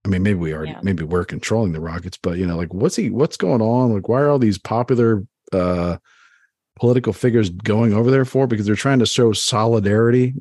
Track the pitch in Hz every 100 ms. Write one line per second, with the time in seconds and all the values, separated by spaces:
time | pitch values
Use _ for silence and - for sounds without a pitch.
0 | - 92 98 95 80 78 76 76 98 87
1 | 78 90 - - - 113 104 80 82 85
2 | 87 - 92 87 90 82 85 90 147 185
3 | 160 104 160 - 185 131 110 123 127 104
4 | - 123 147 143 113 95 - 110 123 123
5 | 117 107 95 _ - 95 90 87 87 85
6 | _ _ _ _ _ _ _ - 120 123
7 | 123 98 127 117 101 87 107 107 113 104
8 | 117 135 131 135 135 110 104 104 139 131
9 | 107 - 117 101 - 113 113 113 101 107
10 | 117 123 127 131